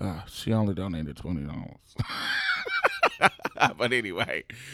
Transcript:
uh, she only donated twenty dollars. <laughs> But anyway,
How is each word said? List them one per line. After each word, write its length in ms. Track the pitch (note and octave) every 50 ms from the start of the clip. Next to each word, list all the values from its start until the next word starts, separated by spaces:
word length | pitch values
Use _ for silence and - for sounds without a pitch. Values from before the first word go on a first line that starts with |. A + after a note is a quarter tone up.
uh, 200 | - G2 E2 D#2 - -
she 260 | - - - G#2+ A2
only 200 | A2 G#2+ G2+ F#2+
donated 420 | F2 F#2+ G2 F2 E2 D#2+ C#2+ C#2+ -
twenty 240 | - E2 F2+ D2 C#2+
dollars. 500 | D2 - F2 - - - - _ _ - -
<laughs> 60 | - - - - - - G#5+ G#5+ G5+ - - - - - - - - - - - - - - - - - - - - - - - - D3 - -
But 140 | A#2 A#2+
anyway, 540 | B2+ B2 A2 G2 F2 F#2 A2 - C2+ D#2+ - - A2+ - - C#3